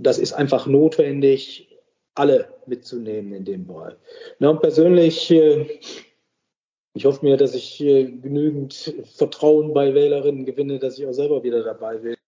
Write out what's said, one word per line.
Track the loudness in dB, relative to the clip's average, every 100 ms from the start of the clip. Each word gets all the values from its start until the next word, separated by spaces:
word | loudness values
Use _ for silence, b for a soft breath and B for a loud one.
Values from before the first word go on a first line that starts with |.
das | 0 0
ist | -2
einfach | -4 -2 -2 0
notwendig, | 2 2 2 -2 0 0 0 -4 -20 _ _ _ _ _
alle | -2 2 2 0 -14 -12
mitzunehmen | -12 -12 -12 -10 -10 -10
in | -12
dem | -10 -10 -12
Bereich. | -16 -18 -20 B B B B
Na, | 0
und | 2
persönlich, | 2 4 6 6 4 2 4
äh, | 6 6 4 -2 -12 B B B _ _ _ _ _ _ _ _
ich | -2
hoffe | -2 0
mir, | 2 4
dass | 2
ich, | -2 -10 -4
äh, | 2 2
genügend | 2 -6 -8 -2 -2 -4 -8 -12 -14 -14 -10
Vertrauen | -4 -4 2 4 4 2
bei | 0 2
Wählerinnen | 2 2 0 -2 -4 -8
gewinne, | -6 -6 -6
dass | -8 -8
ich | -8
auch |
selber | -4 -2 -2
wieder | -2 -4
dabei | -6 -10 -10 -10
bin. | -10 -12